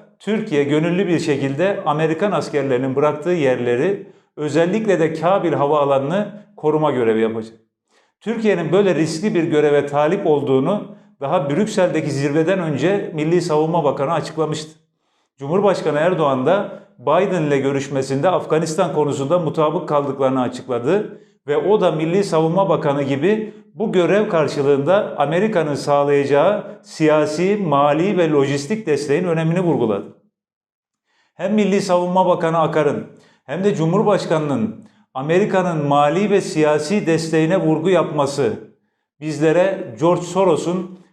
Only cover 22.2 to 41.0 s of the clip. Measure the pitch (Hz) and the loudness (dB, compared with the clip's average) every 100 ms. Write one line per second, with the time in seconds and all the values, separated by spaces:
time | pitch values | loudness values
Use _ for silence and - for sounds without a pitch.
22.2 | 196 160 160 180 196 156 151 139 135 135 | 0 2 2 2 2 2 0 0 -2 0
23.2 | 170 214 220 - - - 214 180 170 196 | 0 0 -4 -12 -16 -8 -2 0 2 2
24.2 | 214 170 143 147 139 143 143 196 - - | 2 0 0 0 2 2 2 2 0 -2
25.2 | 143 165 220 180 156 139 - 143 143 143 | 0 0 0 0 -2 -2 0 2 2 2
26.2 | 139 139 165 208 - - - - 156 156 | 2 2 2 0 -4 -18 -14 -2 2 2
27.2 | - - 185 208 180 139 147 147 175 180 | 2 0 0 0 0 2 2 2 0 0
28.2 | 165 151 135 143 - 220 190 147 143 147 | 2 2 0 -2 -4 -6 -2 -2 0 -2
29.2 | 180 165 160 170 175 135 113 98 - - | 0 -2 0 0 0 0 0 -2 -6 -18
30.2 | _ _ _ _ _ _ _ _ _ _ | _ _ _ _ _ _ _ _ _ _
31.2 | _ - 180 214 196 196 190 180 180 185 | _ -8 -2 0 2 2 2 0 2 2
32.2 | 180 175 165 165 156 156 147 110 107 - | 2 2 0 0 0 2 2 0 -6 -16
33.2 | _ _ - 151 196 151 160 185 214 185 | _ _ -10 -4 -2 0 0 2 2 2
34.2 | - 160 151 131 107 - - _ _ 131 | 0 -2 0 -2 -4 -6 -18 _ _ -8
35.2 | 143 175 208 196 180 160 143 143 147 165 | -2 0 0 0 -2 -2 0 2 2 2
36.2 | 202 196 - 156 151 151 151 208 151 160 | 0 0 0 0 2 0 0 -2 0 0
37.2 | 160 160 160 185 160 156 175 175 151 151 | 0 0 2 2 0 0 2 2 0 -2
38.2 | 139 147 120 104 - _ _ _ _ _ | -2 0 -2 -2 -10 _ _ _ _ _
39.2 | 151 143 156 160 190 190 151 113 160 175 | -8 -2 2 2 2 -2 -8 -2 0 0
40.2 | 170 185 190 147 160 180 185 - | 0 0 2 2 0 -4 -6 -12